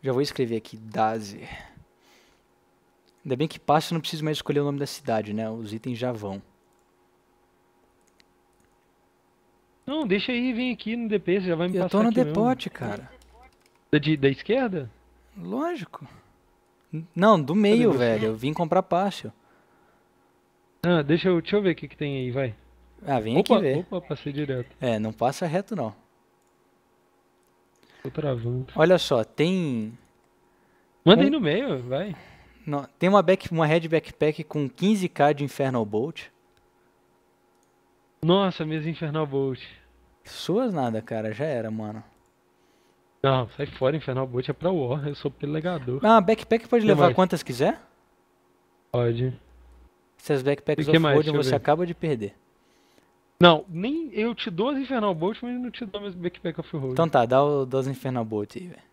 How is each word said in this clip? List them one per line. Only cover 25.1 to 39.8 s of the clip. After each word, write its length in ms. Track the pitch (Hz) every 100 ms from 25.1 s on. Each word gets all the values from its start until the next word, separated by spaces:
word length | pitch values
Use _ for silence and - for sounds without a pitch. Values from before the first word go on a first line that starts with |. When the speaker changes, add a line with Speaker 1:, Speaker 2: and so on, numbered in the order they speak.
Speaker 1:
passa 340 | 107 120 135 175
reto, 300 | 165 202 196
não. 180 | 113 110 _ _ _ _ _ _ _ _ _ _ _ _ _ _ _ _ _ _ _ _
Speaker 2:
Tô 60 | 139
travando. 580 | - 151 123 117 123 135 -
Speaker 1:
Olha 220 | 165 180
só, 260 | - 127 110
tem 720 | - 156 190 160 120 107 123 _ _ _ _ _ _ _ _ _ _ -
Speaker 2:
Manda 160 | 214
aí 40 | 277
Speaker 1:
um 40 |
Speaker 2:
no 100 | 302
meio, 380 | 170 175 269 139
vai. 320 | 123 135 202 170 - - - _ -
Speaker 1:
Não, 200 | 143 139 _
tem 120 | 175
uma 120 | 202
back-, 300 | 175 190 -
uma 140 | 165 156
Red 220 | 165 165
Backpack 540 | 160 - - 151 151 156
com 240 | 151 139
quinze 400 | - 185 214 180
K 240 | - 143
de 100 | 143
Infernal 420 | 143 - 139 127 107
Bolt. 420 | 107 139 160 - _ _ _ _ _ _ _ _ _ _ _ _ _ _ _ _ _ _ _
Speaker 2:
Nossa, 440 | 156 190 190 165 156
minhas 200 | 156 156
Infernal 380 | 156 156 156 151
Bolt. 340 | 135 135 127 - -